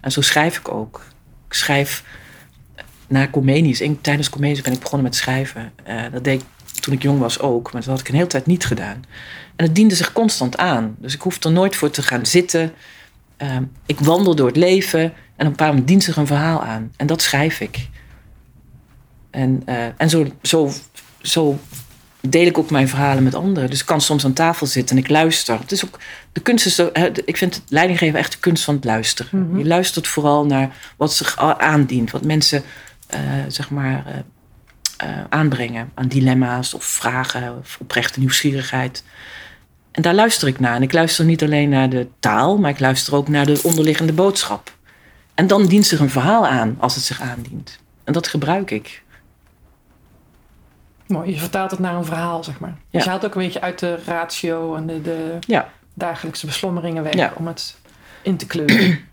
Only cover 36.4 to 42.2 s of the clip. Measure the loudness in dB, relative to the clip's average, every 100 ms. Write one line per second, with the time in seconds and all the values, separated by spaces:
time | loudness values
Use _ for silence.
36.4 | 2 -2 -4 -6 -6 -2 -2 -2 -2 -4
37.4 | -6 -12 -16 -16 -6 -4 -4 0 0 2
38.4 | 0 -2 -4 -4 -4 -8 -18 -20 -20 -20
39.4 | -20 -20 _ _ _ -2 2 4 4 2
40.4 | 0 0 0 2 2 2 2 2 2 4
41.4 | 2 2 4 4 2 0 -4 _